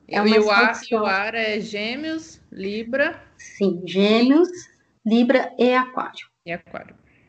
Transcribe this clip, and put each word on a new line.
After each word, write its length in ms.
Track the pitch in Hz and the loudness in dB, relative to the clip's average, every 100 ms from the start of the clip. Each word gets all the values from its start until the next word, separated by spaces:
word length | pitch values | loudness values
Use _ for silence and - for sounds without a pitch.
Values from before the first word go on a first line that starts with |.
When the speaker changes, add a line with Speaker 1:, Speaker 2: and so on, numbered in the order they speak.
| - | -6
Speaker 1:
É 100 | 202 | 0
Speaker 2:
E 20 | |
Speaker 1:
uma 200 | 208 214 | 4 4
Speaker 2:
o 120 | 214 | 4
ar, 100 | 202 | 4
e 340 | 214 226 - 226 | 2 0 -4 -2
o 100 | 202 | 0
Speaker 1:
expansão. 0 | |
Speaker 2:
ar 280 | 190 208 | -2 -2
é 260 | 226 220 214 | -4 -4 -4
Gêmeos, 800 | 220 202 220 269 311 320 320 - _ | -6 -8 -8 -8 -8 -8 -12 -20 _
Libra 680 | - 196 208 226 269 302 - - _ | -12 -10 -8 -6 -2 -4 -6 -18 _
Speaker 1:
Sim, 440 | - - 196 170 180 | -16 -4 -2 -2 -4
Gêmeos, 640 | 185 202 226 247 294 359 - - _ _ _ 220 | 0 2 4 4 4 2 -2 -20 _ _ _ 0
Libra 480 | 233 247 254 - - | 2 4 2 0 0
e 140 | 247 | 2
Aquário. 540 | 254 254 - - - - _ 175 | 2 0 -6 -10 -12 -20 _ -12
Speaker 2:
e 60 | |
Aquário. 440 | 175 - - - - _ _ | -12 -12 -18 -18 -20 _ _